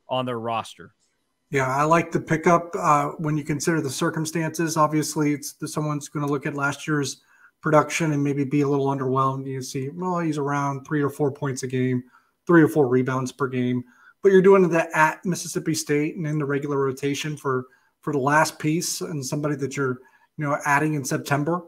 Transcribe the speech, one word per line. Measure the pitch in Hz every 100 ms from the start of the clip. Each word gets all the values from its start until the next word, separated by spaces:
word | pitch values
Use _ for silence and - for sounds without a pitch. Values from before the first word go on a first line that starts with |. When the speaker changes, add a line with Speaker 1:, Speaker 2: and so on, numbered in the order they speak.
| -
Speaker 1:
on | 127 127
their | 120
roster. | 113 113 - - - _ _ _ _ _ _
Speaker 2:
Yeah, | 143 131
I | 135
like | 151 170 -
the | 156
pickup, | - 160 180 170 170 190
uh, | 170 147 143
when | - 151 151
you |
consider | 139 143 - 160
the | 135
circumstances. | - 165 160 156 175 160 156 165 160
Obviously, | 151 156 143 160 147
it's, | 143 - -
someone's | 147 160 151 147 -
gonna | 156 143
look | 143
at | 156
last | 143 143 139 -
year's | 151 131 - _ _ _ _
production | 156 151 147 - 160
and | 143
maybe | 143 139
be | 131 147
a | 139
little | 143 139
underwhelmed. | 139 131 131 135 135 135
You | 131
see, | 127 135 135
well, | 170 185 175
he's | 165 147
around | 143 143 143 135
three | - 151
or | 139
four | - 143
points | - 139 131
a | 127
game, | 127 127 123 - _ _ _ -
three | 170
or | 151
four | 156 127
rebounds | 127 131 131 127
per | - 135
game. | 131 123 123 - _ - _
But | 196
you're | 190
doing | 190 196 175
that | 165 165
at | 160 156 -
Mississippi | 190 165 165 185 160
State | 151 - 147 151 202
and | 151
in | 156
the |
regular | 139 143 147 139
rotation | 135 131 143 139 156
for, | 147 139 127 127 _ _ _
for | -
the | 143
last | 135 151 156 -
piece | 151 165 - -
and | 185 151
somebody | 131 147 147 139
that | 135
you're, | 143 135 127 - _ _ -
you |
know, | 147 147 147
adding | 143 156
in | 151 127
September. | 151 - 143 147 175